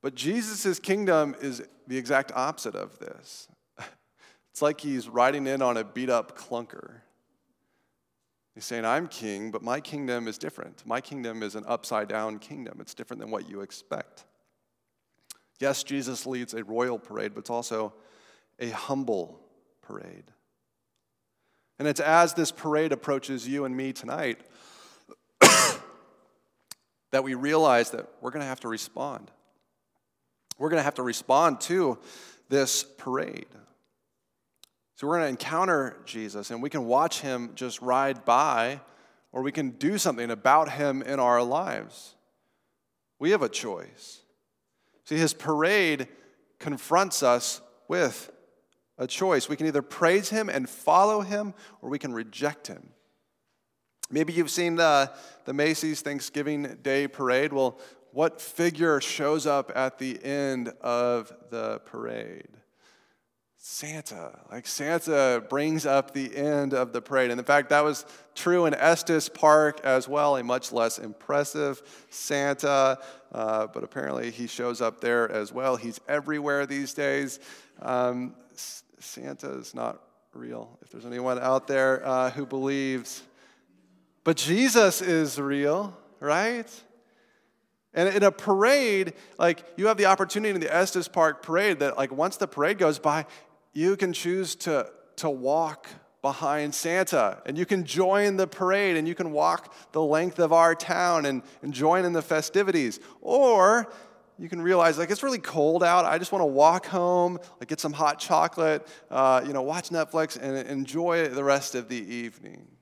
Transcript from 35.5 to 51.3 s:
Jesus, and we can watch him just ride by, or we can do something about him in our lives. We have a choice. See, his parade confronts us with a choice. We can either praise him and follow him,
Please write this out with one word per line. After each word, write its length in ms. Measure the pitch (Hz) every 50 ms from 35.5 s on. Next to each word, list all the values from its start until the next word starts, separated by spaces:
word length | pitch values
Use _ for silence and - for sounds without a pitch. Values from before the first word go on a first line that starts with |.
| 156 165 185 190 175 147 135 123 - - -
Jesus, 460 | - - 113 110 104 98 104 101 -
and 120 | 120 117 123
we 60 | 147
can 160 | 139 156 123
watch 340 | 117 123 131 156 170 - -
him 320 | - 135 131 123 120 117 -
just 280 | - 127 123 110 -
ride 420 | 123 123 123 131 135 139 135 123 -
by, 560 | - 120 127 147 156 131 117 113 120 135 139 - - _ _ _ _ _ _ _ _ -
or 80 | 127
we 100 | 131 139
can 200 | 139 160 147 131
do 260 | 120 - - 151 202 208
something 340 | - 185 139 117 120 117
about 400 | 117 107 101 131 135 151 160 151
him 300 | - 143 147 143 135 135
in 180 | 131 - 139 135
our 240 | 127 123 123 120 123
lives. 720 | 120 127 156 185 190 - 55 53 - - - - - _ _ _ _ _ _ _ _ _ _ _ _ _ _ _ _ _ _ _ _ _ _
We 120 | 139 160
have 100 | 202 208
a 80 | 143 113
choice. 720 | - - - 117 98 85 85 90 - - - - - - _ _ _ _ _ _ _ _ _ _ _ _ _ _ _ _ _
See, 140 | - 156 156
his 160 | 165 151 -
parade 760 | - - 170 156 147 156 175 202 214 190 165 151 139 131 120 - - _ _ _ _ _ _ _ _
confronts 640 | - 156 143 123 - - 160 175 196 190 - - 143
us 360 | 127 123 123 120 - - - - - _ _ _ _
with 420 | 170 180 170 131 110 - - - - _ _ _ _ _ _ _ _ _ _ _ _ -
a 80 | 139
choice. 440 | 127 - - 190 190 175 139 120 -
We 80 | 151 139
can 100 | 156 160
either 140 | 143 143
praise 480 | 135 - - - 175 165 180 196 202 -
him 180 | 214 220 220 196
and 220 | 147 135 127 123
follow 500 | - - - - 156 180 196 208 214 214
him, 340 | 202 185